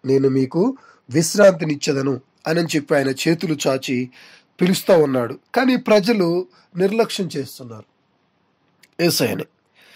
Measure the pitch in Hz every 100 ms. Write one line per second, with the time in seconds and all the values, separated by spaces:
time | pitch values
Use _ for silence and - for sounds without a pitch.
0 | 131 135 135 135 131 165 220 269 - _
1 | - 131 165 202 202 170 160 147 - 139
2 | 135 123 - _ - 165 165 156 143 147
3 | 135 131 - 165 185 147 151 135 139 127
4 | 127 - - - _ - 180 185 - 180
5 | 147 131 117 - _ - 254 254 254 214
6 | 190 226 170 175 180 _ _ 170 190 220
7 | 226 - 175 143 131 - 123 110 - _
8 | _ _ _ _ _ _ _ _ _ -
9 | 170 - 127 95 - _ _ _ _